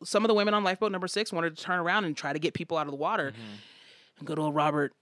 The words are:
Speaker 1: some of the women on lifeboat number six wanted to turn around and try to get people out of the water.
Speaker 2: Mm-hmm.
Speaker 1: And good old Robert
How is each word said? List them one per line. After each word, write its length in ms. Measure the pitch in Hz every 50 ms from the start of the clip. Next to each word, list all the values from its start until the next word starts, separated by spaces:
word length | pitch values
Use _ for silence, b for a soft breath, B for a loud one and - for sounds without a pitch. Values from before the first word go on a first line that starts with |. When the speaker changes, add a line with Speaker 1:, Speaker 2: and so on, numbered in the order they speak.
| -
Speaker 1:
some 200 | - - 208 214
of 40 | 226
the 60 | 220
women 180 | 208 202 214 208
on 120 | 208 202
lifeboat 280 | 185 185 185 214 214 196
number 160 | 185 180 175
six 240 | - 202 220 - -
wanted 240 | 170 165 165 160
to 60 | - -
turn 140 | - 180 180
around 260 | 170 170 185 214 202
and 100 | 165 151
try 200 | - - 147 143
to 40 | 156
get 140 | 156 160 -
people 240 | - 170 - 170
out 100 | 160 151
of 40 | 143
the 80 | 143 139
water. 320 | 151 175 220 208 151 139
Speaker 2:
Mm-hmm. 880 | 120 110 113 107 104 104 - - - - - - - - - _ _ -
Speaker 1:
And 80 | 147
good 120 | 131 156 151
old 160 | - 151 147
Robert 380 | 151 147 151 147 147 147 131 - _